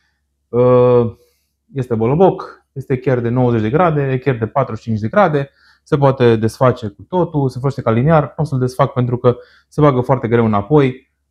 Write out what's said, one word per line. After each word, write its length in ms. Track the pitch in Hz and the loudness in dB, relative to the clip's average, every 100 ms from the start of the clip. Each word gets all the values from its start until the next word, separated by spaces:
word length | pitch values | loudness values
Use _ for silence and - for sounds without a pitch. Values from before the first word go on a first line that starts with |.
| _ _ _ _ _ | _ _ _ _ _
uh, 680 | 120 123 123 123 123 113 - _ _ _ _ _ | 0 4 4 6 4 2 -6 _ _ _ _ _
este 220 | 139 127 113 | -10 -4 -2
boloboc, 640 | 113 147 190 - - - _ | 0 4 2 2 -12 -18 _
este 220 | 139 - | -16 -6
echer 260 | 131 143 127 | -4 -2 -2
de 100 | 117 | -2
nouăzeci 320 | 123 127 117 | 0 0 0
de 80 | 107 | -2
grade, 420 | 139 170 151 135 | 0 0 0 -2
echer 260 | 131 139 117 | -2 -2 -4
de 100 | 110 | -4
patruzeci 360 | 143 131 110 | -4 -4 -6
și 60 | - | -6
cinci 100 | 110 | -4
de 80 | 110 | -2
grade, 420 | 208 185 147 139 _ _ _ | 0 0 0 -6 _ _ _
se 140 | _ 147 | _ 0
poate 380 | 139 123 120 113 | 0 2 2 2
desface 520 | 110 - 127 113 107 | -2 0 0 0 -8
cu 140 | - | -12
totul, 480 | 101 185 170 151 135 | -6 -4 -2 -2 -4
se 100 | 123 | -4
folosește 300 | 135 131 117 | -6 -4 -2
ca 60 | 113 | 0
liniar, 280 | 143 160 | 2 2
nu 100 | 143 - | 0 -6
o 60 | |
să-l 160 | 147 131 | -6 -2
desfac 340 | 127 127 135 | -4 -2 -2
pentru 240 | - 123 123 | -2 -4 0
că 200 | 123 120 - _ _ | 0 0 -10 _ _
se 140 | - | 0
bagă 200 | 147 123 | 2 2
foarte 260 | 123 131 110 | 0 -2 0
greu 180 | 117 110 | 0 2
înapoi. 640 | 104 101 151 135 127 _ _ _ | 0 0 0 0 -4 _ _ _